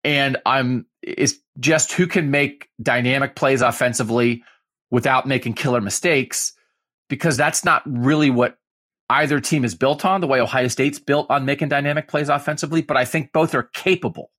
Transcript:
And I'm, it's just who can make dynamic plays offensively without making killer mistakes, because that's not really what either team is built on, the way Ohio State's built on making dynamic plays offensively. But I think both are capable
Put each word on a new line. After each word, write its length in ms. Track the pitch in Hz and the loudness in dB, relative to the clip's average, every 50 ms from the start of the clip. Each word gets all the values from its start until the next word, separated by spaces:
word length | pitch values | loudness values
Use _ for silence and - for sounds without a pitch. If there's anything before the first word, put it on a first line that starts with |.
And 360 | - 147 147 143 139 139 131 - _ | 0 0 0 2 2 0 -2 -2 _
I'm, 400 | 110 131 135 131 123 127 120 113 _ _ _ | 0 2 2 2 0 -2 -4 -4 _ _ _
it's 320 | - - - - 143 135 - _ _ _ _ - | -12 -10 -2 0 -2 -2 -2 _ _ _ _ -4
just 320 | 123 143 160 156 - - | 0 2 2 2 0 -2
who 140 | - - 180 | 0 0 0
can 240 | 170 - 185 160 139 | 0 0 -2 0 2
make 400 | 139 143 147 147 143 _ - _ _ - | 0 0 0 0 -4 _ -20 _ _ -6
dynamic 540 | 110 131 120 123 120 123 131 135 139 135 - | -2 0 0 2 2 0 0 0 -2 -4 -2
plays 240 | - 147 135 135 123 | 0 2 2 2 4
offensively 840 | 127 131 - - 127 123 117 - 120 107 117 123 120 120 120 117 _ - _ _ _ _ _ _ _ _ | 2 0 2 0 -2 0 0 -2 -2 0 2 2 2 2 0 -2 _ -20 _ _ _ _ _ _ _ _
without 360 | 127 123 117 139 131 127 - | -2 0 2 2 2 2 0
making 260 | 135 135 123 - 120 | 0 -4 -2 -2 -4
killer 300 | 107 - - 139 123 120 | -6 -2 -2 0 0 0
mistakes, 720 | 101 98 - - - 175 160 135 127 - - - - - - _ _ _ _ _ _ _ _ _ _ _ | -2 -2 -6 -2 0 2 2 2 0 -2 -6 -6 -6 -8 -10 _ _ _ _ _ _ _ _ _ _ _
because 260 | 143 - - 165 139 | -8 -2 0 0 2
that's 260 | 120 147 156 160 - | 2 0 0 0 -2
not 200 | - 175 156 - - | 0 2 0 0 0
really 460 | 147 131 120 120 135 156 156 151 139 | -4 -4 0 2 2 4 4 4 2
what 260 | 127 120 123 127 - _ _ _ _ _ _ _ _ _ _ - | 4 2 2 0 -2 _ _ _ _ _ _ _ _ _ _ 0
either 280 | 123 143 151 135 147 139 | 0 0 2 2 0 -2
team 280 | - - 165 147 123 | 0 0 0 0 0
is 80 | 113 87 | -2 -2
built 320 | - 131 135 151 147 - | 0 0 0 0 2 0
on, 160 | 185 190 196 | 0 0 0
the 40 | 175 | 0
way 140 | 139 135 127 | 2 2 2
Ohio 280 | 120 113 - 131 127 123 | 2 0 0 0 0 0
State's 300 | - - 131 143 143 - | 0 0 0 -2 -2 -4
built 280 | _ - 143 147 147 - | _ 0 0 0 2 0
on 140 | 131 143 135 | -2 0 0
making 240 | 135 143 139 160 143 | -2 -2 -2 -2 0
dynamic 400 | 143 143 143 143 147 151 151 - | 0 0 0 0 -2 -2 -4 -2
plays 220 | - 147 147 139 | -2 -2 0 2
offensively. 500 | 143 143 - - 151 151 - 147 160 165 | 0 0 0 -4 -4 -4 -6 -2 -2 -2
But 160 | 160 - 147 | 0 2 0
I 80 | 131 127 | 0 0
think 280 | 123 - 165 143 - | 0 -2 -4 -4 -2
both 220 | - 156 160 160 - | 0 0 0 2 0
are 100 | 131 117 _ - | -4 -4 _ -12
capable 560 | - - 190 185 175 - 107 80 - - - _ | -4 0 0 0 0 -2 -6 -6 -8 -16 -18 _